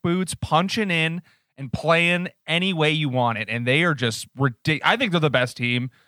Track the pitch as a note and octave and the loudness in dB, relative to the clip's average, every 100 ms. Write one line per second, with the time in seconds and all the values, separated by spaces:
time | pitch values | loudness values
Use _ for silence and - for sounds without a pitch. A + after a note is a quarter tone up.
0 | F3 F3 F#3 - - D#3 F#3+ - G#3 E3+ | -2 0 -2 -6 0 0 0 -2 -2 0
1 | D#3+ E3+ - _ _ - C3 - D3+ E3 | -2 -4 -10 _ _ -14 -8 -4 2 4
2 | E3+ F3 F3+ - - D#3+ F#3+ E3+ D3+ D#3 | 4 2 -2 -8 -4 -2 0 2 2 2
3 | D3 B2+ A#2+ G#2+ A2 A2+ A#2+ C3+ F3 C#3+ | 0 0 0 0 -4 -4 0 2 2 0
4 | A#2 A2 - - C3+ A#2 - D#3 D3+ A3+ | -2 -4 -10 -2 -2 0 -2 0 2 2
5 | B3 F3 D3+ B2+ B2 - A#2+ B2 B2 - | 2 2 2 2 0 -2 -2 -2 -4 -10